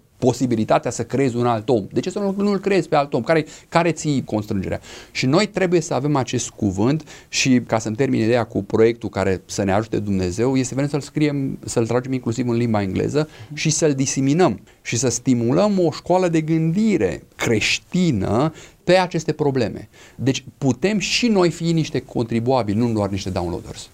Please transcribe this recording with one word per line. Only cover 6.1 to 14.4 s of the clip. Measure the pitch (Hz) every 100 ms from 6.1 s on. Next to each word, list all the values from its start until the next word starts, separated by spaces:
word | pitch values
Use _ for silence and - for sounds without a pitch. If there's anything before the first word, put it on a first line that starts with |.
| 147
acest | 165 123 -
cuvânt | - 107 92 113 156 - - -
și, | - 135 123 117
ca | 113
să-mi | 113 110
termin | 139 123
ideea | 110 120
cu | 110 101
proiectul | 98 107 113 117 101
care | - 98 90 -
să | -
ne | 98
ajute | 95 110 110
Dumnezeu, | 104 95 90 90 123 131
este | 123 127
vrem | 143
să-l | 147
scriem, | - - 151 143 135 - -
să-l | - 113
tragem | 120 131
inclusiv | 131 123 113 123
în | 117
limba | 120 107
engleză | 98 92 107 131 151 - -
și | 147 160
să-l | 151 160
diseminăm | 135 135 - 135 131